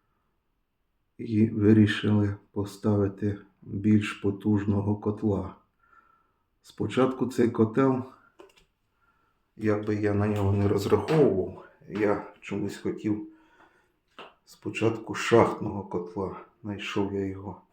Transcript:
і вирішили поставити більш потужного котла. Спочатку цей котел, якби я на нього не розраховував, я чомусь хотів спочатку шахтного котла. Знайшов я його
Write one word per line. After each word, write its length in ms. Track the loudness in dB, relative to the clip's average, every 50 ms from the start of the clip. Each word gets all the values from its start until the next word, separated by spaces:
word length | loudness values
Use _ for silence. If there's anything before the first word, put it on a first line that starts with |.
| _ _ _ _ _ _ _ _ _ _ _ _ _ _ _ _ _ _ _ _ _ _ _ -14
і 320 | -8 -2 2 2 2 2
вирішили 880 | 2 4 6 6 8 8 8 6 4 0 0 2 2 2 2 0 -2 -6 _ _
поставити 840 | -8 -6 -6 -6 -6 -4 -2 0 2 2 2 0 -2 -4 -4 -4 -4 -6 -10 _ _ _
більш 520 | -16 -10 -8 -4 2 2 4 2 2 0 -6
потужного 840 | -4 -4 -4 -4 -2 0 0 0 0 2 0 -2 -2 0 -2 -2
котла. 600 | -2 -2 -4 -4 -2 -2 -2 0 -2 -4 -6 -10 -16 _ _ _ _ _ _ _ _ _ _ _ _ _ _ _ _ _ _ _ _
Спочатку 640 | _ -16 -8 -6 -6 -2 0 2 2 2 2 -2 -4
цей 240 | -4 0 2 0 2
котел, 540 | 2 2 2 2 2 2 2 2 2 0 -4 -8 -14 _ _ _ _ -20 -20 -20 _ _ _ _ _ _ _ _ _ _ _ _ _ _ _ _ _ _ _ _ _ -6
якби 380 | -2 -2 0 0 -2 -2 -2
я 180 | 0 0 0 0
на 140 | 2 0 0
нього 260 | 0 0 2 2 2
не 140 | 2 2 2
розраховував, 1000 | 2 0 0 2 2 2 2 2 4 4 4 4 4 2 -2 -6 -8 -14 -18 -20 _ _ -16 -10
я 440 | -4 0 0 0 0 0 -4 -12 -18 _
чомусь 380 | -12 -8 -6 -6 -6 -6 -8 -6
хотів 500 | -6 -6 -6 -4 -4 -4 -4 -4 -6 -12 -16 _ _ _ _ _ -20 _ _ _ _ _ _ _ _ _ _ -20 -20 -20 _ _ _
спочатку 680 | _ -20 _ -12 -10 -4 0 0 0 0 -2 -6 -10 -8
шахтного 680 | -6 0 4 6 6 6 6 2 -4 -6 -8 -6 -8 -8
котла. 520 | -8 -8 -8 -8 -8 -8 -8 -8 -8 -8 -12 -18 -20 _ _
Знайшов 520 | -12 -12 -10 -10 -10 -6 -4 -4 -2 -2 -2
я 120 | -4 -4
його 360 | -6 -8 -10 -12 -14 -14 -16 _ _